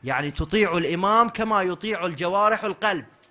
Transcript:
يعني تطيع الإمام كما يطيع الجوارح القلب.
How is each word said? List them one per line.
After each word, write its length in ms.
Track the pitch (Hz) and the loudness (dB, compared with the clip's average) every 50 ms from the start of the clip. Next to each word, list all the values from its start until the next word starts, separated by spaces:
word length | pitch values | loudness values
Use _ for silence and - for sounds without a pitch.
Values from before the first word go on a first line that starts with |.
| - | -6
يعني 260 | 131 131 131 147 147 | -4 -4 -2 -4 -4
تطيع 460 | - - 156 156 - 220 208 175 170 | -4 -6 -4 0 0 2 2 2 2
الإمام 520 | 175 170 139 170 175 190 202 214 226 240 233 | 0 0 0 0 0 2 4 4 4 4 2
كما 340 | - - 226 226 214 202 | 0 -4 -2 0 0 0
يطيع 440 | 185 185 175 - - 220 214 170 175 | 0 0 -2 -4 -4 -4 -4 -2 -4
الجوارح 580 | 180 160 151 175 175 190 202 208 214 220 208 220 | -4 -4 -4 -2 0 2 2 2 2 2 0 -2
القلب. 400 | 208 185 - 214 214 190 151 117 - _ _ _ _ | -4 -4 -2 -2 -2 -2 -2 -6 -12 _ _ _ _